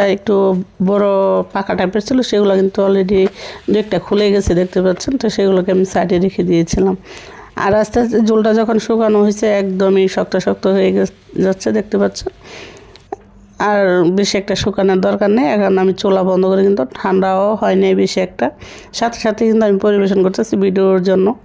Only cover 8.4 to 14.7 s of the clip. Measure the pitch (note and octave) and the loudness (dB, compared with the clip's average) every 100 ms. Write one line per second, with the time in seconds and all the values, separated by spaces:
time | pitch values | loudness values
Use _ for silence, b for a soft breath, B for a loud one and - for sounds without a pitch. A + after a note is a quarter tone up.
8.4 | A3 A3 A3 A3 - A3+ A3 G#3 G#3 G#3 | 2 2 2 0 0 0 2 2 2 2
9.4 | A3 G3+ G3 F#3 F#3+ F#3+ F#3+ F#3+ F#3 F#3+ | 0 0 -2 0 2 2 2 0 -2 -2
10.4 | F#3 G3 F#3+ F#3+ F#3+ F#3+ F#3+ - - - | -2 -2 0 0 2 0 -2 -6 -12 -2
11.4 | F#3 F#3+ A3+ G#3+ G#3 G3 G3+ - - - | -2 -2 -2 -2 -2 -2 -2 -4 -12 -14
12.4 | B B B B B B B - - - | B B B B B B B -18 -18 -20
13.4 | - - G3+ G#3 G3 F3+ E3+ F#3 G3+ G#3 | -18 -6 0 2 2 4 2 2 0 -2
14.4 | G3 F#3+ A3 | -2 -2 -2